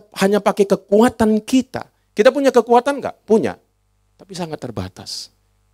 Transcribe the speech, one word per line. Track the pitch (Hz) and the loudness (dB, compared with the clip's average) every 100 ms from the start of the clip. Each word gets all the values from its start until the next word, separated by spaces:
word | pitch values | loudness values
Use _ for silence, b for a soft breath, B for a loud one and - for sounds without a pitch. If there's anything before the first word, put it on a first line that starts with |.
| - - | -2 -2
hanya | 196 202 | 0 0
pakai | 208 208 196 | 0 0 0
kekuatan | 190 - 202 247 - 220 214 | -2 0 2 2 2 0 0
kita, | 214 262 247 120 - _ _ - | 0 -2 -2 -8 -14 _ _ 0
kita | 233 | 2
punya | 262 269 | 2 2
kekuatan | 254 240 240 262 285 | 2 2 2 0 -4
nggak? | - - - | -8 -8 0
Punya. | 220 117 87 _ _ _ _ _ _ | 0 0 -6 _ _ _ _ _ _
Tapi | 190 180 | -18 -12
sangat | 165 151 | -12 -12
terbatas. | 123 104 95 - 98 - - _ _ _ _ | -12 -10 -10 -12 -16 -16 -16 _ _ _ _